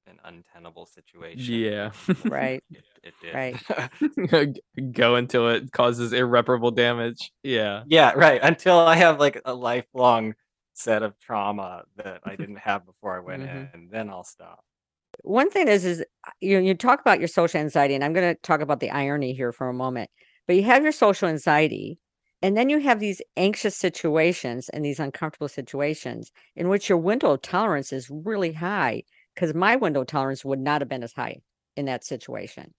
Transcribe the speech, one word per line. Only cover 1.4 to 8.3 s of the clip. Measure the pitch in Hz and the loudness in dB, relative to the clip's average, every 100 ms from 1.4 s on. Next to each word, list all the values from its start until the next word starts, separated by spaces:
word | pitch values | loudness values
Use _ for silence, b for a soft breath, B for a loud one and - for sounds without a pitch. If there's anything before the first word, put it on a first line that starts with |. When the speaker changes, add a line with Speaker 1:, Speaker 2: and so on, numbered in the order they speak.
| 123 117 | -8 -4
Speaker 2:
Yeah. | 110 104 104 104 - | -4 -6 -10 -10 -4
<laughs> | 185 | -4
Speaker 3:
Right. | - 139 131 131 _ | -2 -6 -6 -8 _
Speaker 1:
It, | 160 _ _ | -20 _ _
it | 85 _ | -20 _
did. | - 82 | -12 -8
Speaker 3:
Right. | 127 127 - | -8 -10 -10
Speaker 1:
<laughs> | - 127 - 294 294 175 165 147 131 _ | -8 -8 -4 -4 -2 0 2 2 -4 _
Speaker 2:
<laughs> | - 131 | -10 -8
Go | 120 120 120 | 2 2 2
until | 123 127 117 | 2 0 2
it | 117 131 | 0 -4
causes | - 120 120 120 | 0 0 0 -2
irreparable | 123 123 120 120 127 120 | 0 2 2 2 0 0
damage. | 117 120 120 117 117 - _ | 2 0 0 -4 -8 -16 _
Yeah. | 143 120 104 101 131 | -4 -2 -2 -4 2
Speaker 1:
Yeah, | 160 135 135 | 6 6 8
right. | 160 | 6